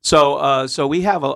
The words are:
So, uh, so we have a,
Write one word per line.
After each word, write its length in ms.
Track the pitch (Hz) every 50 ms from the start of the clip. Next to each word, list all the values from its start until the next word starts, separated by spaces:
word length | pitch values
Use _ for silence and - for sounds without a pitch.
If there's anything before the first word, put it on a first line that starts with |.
| -
So, 300 | - 165 156 147 143 143
uh, 300 | 143 143 139 139 131 131 131
so 180 | - - 143
we 140 | 139 151 175 180
have 220 | 208 196 175 143
a, 100 | 139 139